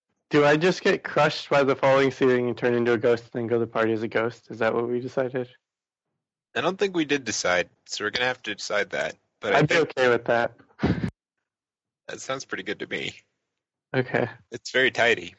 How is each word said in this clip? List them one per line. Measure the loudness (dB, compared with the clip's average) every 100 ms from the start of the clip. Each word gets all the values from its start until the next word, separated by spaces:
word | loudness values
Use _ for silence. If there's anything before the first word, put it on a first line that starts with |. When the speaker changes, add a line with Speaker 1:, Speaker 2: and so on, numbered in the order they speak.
| _ _ _
Speaker 1:
do | 4 6
I | 4
just | 2 2
get | 0 0
crushed | -2 2 2 0 0
by | 2
the | 2 2
falling | 4 4 4
ceiling | 2 2 4 0
and | -2
turn | 0
into | 2 2
a | 2
ghost | 2 0
and | -2 -8
then | -2
go | -2
to |
the | -2
party | 0 0
as | 0
a | -2
ghost? | -2 -2 -6 _
Is | -4
that | -2
what | 0 -2
we | -4
decided? | -4 -4 -4 -6 -8 _ _ _ _ _ _ _ _ _ _ -4
Speaker 2:
I |
don't | -4 -2
think | -2 -2
we |
did | -2 -2
decide, | -2 -4 0 0 0 _
so | _ -6
we're | -4
gonna | -2 -2
have | -4
to | -8
decide | -10 -4 -4 -2
that. | -4 -6 -8 _ _
But | 0
I | 0
Speaker 1:
I'd | 2
be |
Speaker 2:
think | 2 0 0
Speaker 1:
okay | 2
with | 2 0
that. | 0 -2 -8 _ -4 -4 -2 -6 -10 _ _ _ _ _ _ _ _ -16
Speaker 2:
that | -14
sounds | -10 -10
pretty | -8 -10
good | -8 -8
to | -8
me. | -8 -8 -10 _ _ _ _ _ _ _
Speaker 1:
Okay. | -4 -2 -2 -4 -6 _
Speaker 2:
It's | -14 -6
very | 0 0
tidy, | 2 2 2 -4